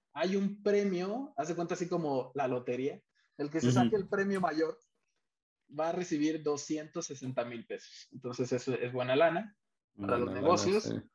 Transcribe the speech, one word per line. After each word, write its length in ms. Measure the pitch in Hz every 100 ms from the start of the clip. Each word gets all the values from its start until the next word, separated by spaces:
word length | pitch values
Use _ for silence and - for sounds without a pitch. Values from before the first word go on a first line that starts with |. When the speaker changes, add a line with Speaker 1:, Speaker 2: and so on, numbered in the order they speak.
| _
Speaker 1:
hay 220 | - 180 196
un 260 | 196 202
premio, 720 | 208 202 202 175 190 233 277 -
haz 120 | 156
de 60 |
cuenta 200 | 170 170
así 120 | 175 170
como 460 | 180 151 131 123
la 140 | 147 131
lotería, 500 | 127 123 123 135 - _ _ _ -
el 140 | 147
que 100 | 160
se 80 | 123
Speaker 2:
Ujú. 60 |
Speaker 1:
saque 220 | 127 170 214
el 120 | -
premio 320 | 196 196 196
mayor 380 | 175 156 160 - _ _ _ _ _ _ _ _ - 143
va 100 | 160
a 40 |
recibir 500 | 175 175 151 151 160
doscientos 640 | 151 143 - 156 156 175 165
sesenta 400 | 139 131 127 120
mil 200 | 120 101
pesos. 420 | 104 - - -
Entonces, 400 | - 123 123 123
eso 220 | 123 135
es 180 | 120 123
buena 240 | 127 123 135
lana 400 | 165 165 214 - _ _ _ 104
para 220 | 101 120
Speaker 2:
Buena 0 |
Speaker 1:
los 160 | 120
Speaker 2:
lana, 80 | -
Speaker 1:
negocios, 420 | - 180 - 208
Speaker 2:
sí. 160 | 113 110 -